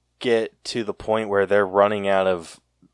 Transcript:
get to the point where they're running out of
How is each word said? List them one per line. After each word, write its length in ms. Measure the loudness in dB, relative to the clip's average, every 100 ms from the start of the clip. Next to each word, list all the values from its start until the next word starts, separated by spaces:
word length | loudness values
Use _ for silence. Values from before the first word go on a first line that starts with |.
| _ -8
get 440 | 0 0 0 _
to 200 | -10 -8
the 100 | -6
point 340 | -6 -4 -4 -2
where 180 | 0 2
they're 200 | 2 2
running 420 | 4 2 2 0
out 180 | 0 2
of 340 | -2 -6 -20 _ _ _